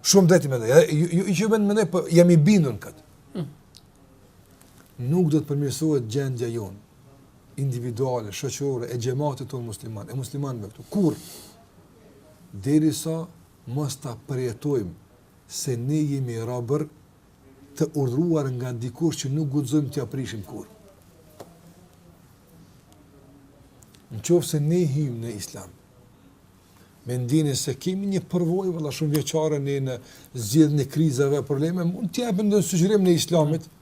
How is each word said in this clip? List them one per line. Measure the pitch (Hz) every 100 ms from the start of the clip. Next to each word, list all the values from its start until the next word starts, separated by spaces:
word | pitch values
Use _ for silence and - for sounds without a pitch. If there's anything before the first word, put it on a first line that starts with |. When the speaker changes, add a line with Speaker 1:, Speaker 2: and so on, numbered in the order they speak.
Speaker 1:
Shumë | - 196 175
drejt | - 139
i |
mendoj. | 127 110
Edhe | 143 -
ju, | 151 170
ju, | 170 190
ju | 170 214
mendoj, | 214 202 208 196
po | 180 -
jam | 170 175
i | 170
bindur | 147 208 147
në | 107
këtë. | - - - - - -
Speaker 2:
Mm. | 143 - - - - _ - - - - - - - - - -
Speaker 1:
Nuk | 123 170 175
do | 151
të | 151
përmirësohet | 143 143 135 160 143 113
gjendja | 120 139 123 120
jonë | 117 98 95 - _ - - - - - -
individuale, | 135 120 120 113 135 123 107
shoqërore, | 95 139 - 139 131 120
e | 123
xhamatit | 120 127 147 135 127
tonë | 131 117
musliman, | 101 117 107 104
e |
muslimanëve | 135 123 143 143 120 98
këtu. | - -
Kur? | 208 170 - - - - - - - - - - - - - -
Derisa | 101 104 151 156 - 160 160 165 - - _ -
mos | 127 143 -
ta | 135 113 -
përjetojmë | 127 127 110 151 135 92 82 _ _ _ _ _
se | - - 117
ne | 123 156
jemi | 151 139 127 113 113
robër | 123 117 147 151 - _ _ _ _ - - - -
të | 147 151
urdhruar | 131 123 175 160 135
nga | 127 127
dikush | 120 123 - 165 -
që | 135
nuk | 143 151
guxojmë | 147 127 151 135
t'ia | - 123
prishim | 135 120 110 95
kur. | - - - - - - - - - - - - - - - - - - _ _ - - - _ - - - - - - _ - _ - - _
Në | 110 -
qoftë | 170 -
se | 156
ne | 147 175 165
hym | 139 143 117
në | 117 104
Islam, | - 104 92 - _ _ - _ - _ _ _ _ _ - _ -
me | 123
ndjenjë | 123 156 147 127
se | - 127
kemi | 185 190 202 196
një | 175
përvojë, | 180 165 185 190
valla, | 165 151
shumë | 135 156 147
vjeçare | 143 160 156 151
ne | 139 139 135
në | 123 - - -
zgjedhjen | 127 107 143 151 147
e | 131
krizave, | 151 160 127 143 143 -
probleme, | 139 156 180 170
mund | 185 208
t'i | - 240
japim | 190 214
ndonjë | 208 180
sugjerim | 180 180 214 185
në | 165
Islamit. | - 170 151 160 - -